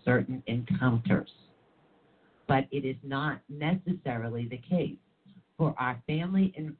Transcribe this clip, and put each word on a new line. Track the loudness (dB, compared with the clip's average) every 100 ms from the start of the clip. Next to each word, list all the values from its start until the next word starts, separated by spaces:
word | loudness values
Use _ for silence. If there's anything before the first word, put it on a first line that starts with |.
certain | 2 2 2 -4 -2
encounters. | -2 0 2 4 2 4 2 0 -14 _ _ _ _ _ _ _ _ _ _ 0
But | 2 2
it | -4
is | -4 -6
not | -4 -2 -2 -4 -10
necessarily | -4 -2 -2 -2 -4 -4 -4 -4 -4 -6
the | -8
case | -2 0 0 -6 _ _ -20 -20 _ 0
for | 0 0
our | -2 -4 -4
family | -2 2 4 2 0
and | -10 -8